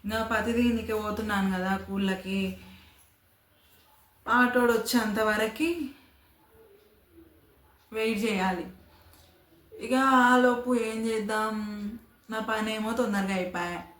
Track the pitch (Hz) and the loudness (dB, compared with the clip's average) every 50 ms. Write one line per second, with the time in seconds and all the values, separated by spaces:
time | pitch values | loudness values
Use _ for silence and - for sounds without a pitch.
0 | - 202 220 226 220 220 226 214 208 233 226 240 247 240 233 226 220 - 220 214 | -6 -4 -2 -2 -2 0 0 0 0 0 2 4 4 2 2 0 -2 -2 -4 -2
1 | 214 214 208 214 214 214 208 196 196 190 185 180 185 190 190 190 - 190 196 196 | -2 -2 -4 -4 -2 -2 0 2 2 2 0 0 0 0 -2 -2 -4 -6 -4 -2
2 | 196 190 190 190 190 190 196 196 190 185 185 - - - - - - - _ _ | 0 0 -2 -2 -4 -4 -2 -2 -2 -2 -6 -10 -16 -20 -20 -20 -20 -20 _ _
3 | _ _ _ _ _ _ _ _ _ _ _ _ _ _ _ _ _ _ _ _ | _ _ _ _ _ _ _ _ _ _ _ _ _ _ _ _ _ _ _ _
4 | _ _ _ _ _ - 226 247 247 240 240 247 240 240 233 220 220 - - 240 | _ _ _ _ _ 2 4 4 4 4 4 4 4 4 2 2 0 2 0 0
5 | 220 214 202 214 220 214 214 214 220 220 214 - 311 339 349 339 294 262 - - | 2 0 0 0 0 0 2 0 0 -2 -2 -2 -2 -2 -2 -4 -6 -8 -10 -18
6 | - _ _ _ _ _ _ _ _ _ _ - - _ - _ _ _ _ _ | -20 _ _ _ _ _ _ _ _ _ _ -20 -20 _ -20 _ _ _ _ _
7 | _ _ _ - - - _ _ _ _ _ _ _ _ _ _ _ _ 220 220 | _ _ _ -20 -20 -20 _ _ _ _ _ _ _ _ _ _ _ _ -6 -2
8 | 220 226 220 202 226 220 202 185 185 185 180 175 - - - - - _ - _ | -2 0 0 0 0 -2 0 0 0 0 -2 -2 -6 -10 -14 -20 -20 _ -20 _
9 | _ - - - - _ _ _ _ _ _ _ _ _ - - - 226 254 262 | _ -20 -20 -20 -20 _ _ _ _ _ _ _ _ _ -16 -12 -4 -2 0 2
10 | 269 269 262 254 247 247 254 254 247 247 240 240 247 254 247 233 220 220 220 220 | 4 6 6 6 6 6 6 6 6 4 4 2 0 0 0 0 0 -2 -4 -4
11 | 220 226 220 220 202 208 214 214 220 220 220 214 214 208 208 208 208 208 226 - | -2 -2 -2 -2 -2 -2 -2 -2 -2 -2 -4 -6 -8 -8 -8 -8 -8 -10 -10 -12
12 | - _ _ _ _ - 220 220 214 220 220 214 214 220 220 220 214 220 233 254 | -18 _ _ _ _ -8 -8 -6 -4 -2 -2 -2 -2 -2 -4 -4 -4 -2 0 0
13 | 240 208 202 196 190 190 196 185 180 180 180 175 175 175 175 - - - - | 0 0 0 0 0 0 -2 -2 -2 -4 -4 -6 -6 -6 -6 -10 -12 -16 -20